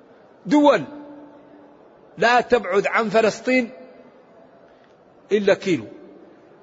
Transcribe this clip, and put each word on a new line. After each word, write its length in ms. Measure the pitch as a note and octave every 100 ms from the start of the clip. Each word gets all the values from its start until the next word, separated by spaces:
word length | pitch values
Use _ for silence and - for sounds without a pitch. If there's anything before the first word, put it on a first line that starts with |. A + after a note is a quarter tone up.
| - - _ _ F3+
دول 380 | D4 D4 G#3+ B2+ - - - - - - - - - - _ - D#3
لا 220 | A3 B3
تبعد 460 | - A#3+ G3 G3 F3
عن 220 | F#3+ A3
فلسطين 640 | A3 G#3+ - B3+ B3+ A3+ - - - - - _ - - - - _ _ _ _ _ -
إلا 220 | G#3 G3
كيلو. 300 | F#3 G3 C#3+ G#2 - - - - - - -